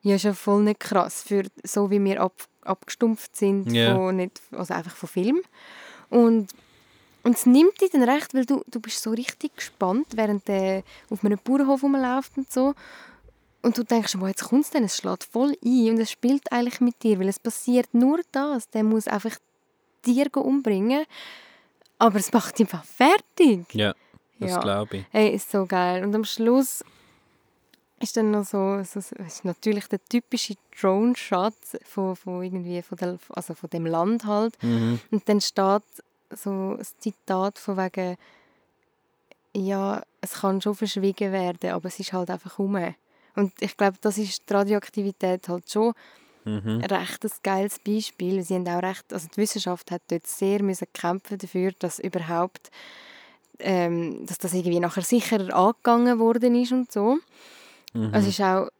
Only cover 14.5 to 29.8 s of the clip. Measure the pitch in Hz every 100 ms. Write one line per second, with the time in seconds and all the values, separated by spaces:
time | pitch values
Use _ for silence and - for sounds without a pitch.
14.5 | 254 302 311 208 - 190 185 - 226 277
15.5 | 277 233 254 226 226 226 - 240 277 -
16.5 | 240 240 - 247 - 220 196 190 196 226
17.5 | - - 247 240 233 254 320 339 269 285
18.5 | 269 - 220 214 220 - 208 220 - _
19.5 | _ _ _ _ _ 240 247 285 277 262
20.5 | 277 247 196 214 277 311 - - - -
21.5 | _ _ _ _ _ 226 202 - 233 -
22.5 | - 214 170 - - 262 392 - - 320
23.5 | 190 170 110 104 - _ _ _ _ 190
24.5 | 180 - 196 107 190 196 214 214 202 -
25.5 | 202 185 185 180 180 196 214 214 - 226
26.5 | 254 262 - - _ _ _ _ _ _
27.5 | _ _ _ _ _ 233 - 214 208 202
28.5 | 202 196 196 185 202 - - 170 - 185
29.5 | 170 220 208